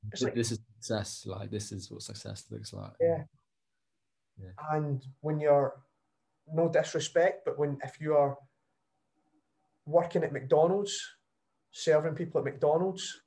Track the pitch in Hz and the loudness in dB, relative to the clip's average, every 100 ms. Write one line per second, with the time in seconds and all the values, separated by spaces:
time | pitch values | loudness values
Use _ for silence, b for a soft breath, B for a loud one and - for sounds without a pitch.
0 | 107 - 127 120 113 113 - _ - 110 | -12 -4 -2 0 -2 -4 -10 _ -4 -4
1 | 98 - 107 95 104 107 107 104 98 101 | -4 -10 -10 -10 -8 -8 -8 -10 -12 -14
2 | - 107 107 104 - 107 107 98 101 - | -14 -14 -12 -14 -12 -14 -12 -12 -14 -2
3 | 101 160 156 _ _ _ _ _ _ _ | 0 0 -6 _ _ _ _ _ _ _
4 | _ _ _ - 95 95 151 156 151 135 | _ _ _ -20 -18 -12 -2 -2 0 -4
5 | - - 151 156 151 143 135 - _ _ | -6 -10 -4 0 6 6 6 -4 _ _
6 | _ _ _ _ _ 156 165 160 151 160 | _ _ _ _ _ 0 2 2 0 -2
7 | 139 175 180 - - 143 147 139 139 - | 0 4 4 2 -6 -2 -2 -2 -8 -8
8 | 156 147 143 135 _ _ _ _ _ _ | 2 4 4 0 _ _ _ _ _ _
9 | _ _ _ _ _ _ _ _ - 165 | _ _ _ _ _ _ _ _ 2 2
10 | 170 180 156 143 131 151 165 196 202 - | 2 0 -2 -4 2 4 6 2 -2 -6
11 | - - _ _ _ _ _ - - 151 | -10 -16 _ _ _ _ _ -6 2 4
12 | 156 - 170 160 139 - 147 156 190 190 | 2 -4 -2 -2 -2 0 2 4 2 -4
13 | - - | -10 -12